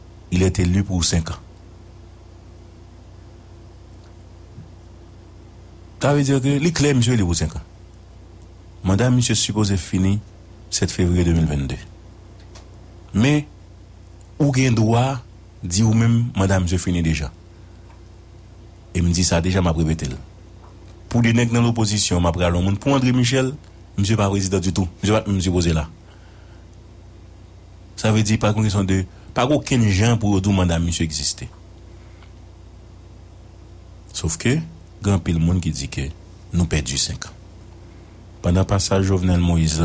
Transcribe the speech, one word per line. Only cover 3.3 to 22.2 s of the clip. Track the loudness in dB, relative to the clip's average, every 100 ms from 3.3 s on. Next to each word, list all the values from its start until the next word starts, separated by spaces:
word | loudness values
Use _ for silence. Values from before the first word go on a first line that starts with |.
| -20 -20 -20 -20 -20 -20 -20 -20 -20 -20 -20 -20 -20 -20 -20 -20 -20 -20 -20 -20 -20 -20 -20 -20 -20 -20 -4
Ça | 0
veut | 2
dire | 2 2
que, | 2
il | 0
est | 0
clair, | 2 2
monsieur, | 2 2
il | 2
est |
pour | 0
cinq | 0 -2 -6
ans. | -14 -20 -20 -20 -20 -20 -20 -20 -20 -20 -20 -8
Mandat, | -2 0 2
monsieur, | 2 2
supposé | 0 -2 -2 0 -2
fini | -2 0 0 0 -6 -20 -20 -20 -10
sept | -4 -2
février | 0 2 2
deux | 2
mille | 2 2
vingt-deux. | -2 -4 -8 -14 -20 -20 -20 -20 -20 -20 -20 -20 -20 -20 -20 -6
Mais, | 0 2 2 -2 -12 -20 -20 -20 -20 -20 -20 -20 -2
ou | 0
gen | 2 2 2
droit, | 2 2 0 -2 -10 -20 -20 -12
dit | -4 0
ou | 2
même, | 4 4 2 0 -2
mandat, | 0 2
monsieur, | 0 -2
fini | 0 0
déjà. | 0 -2 -6 -12 -20 -20 -20 -20 -20 -20 -20 -20 -20 -20 -20 -20 -20 -20 -8
Et | -2
me | 0
dit | 2
ça, | 0 0
déjà, | 0 0
m'a | 0
répété. | 0 0 -2 -6 -10 -16 -20 -20 -20 -20 -20 -20 -20 -4
Pour | 0
les | 2
nègres | 2 2
dans | 2
l'opposition, | 2 2 0 0 0 0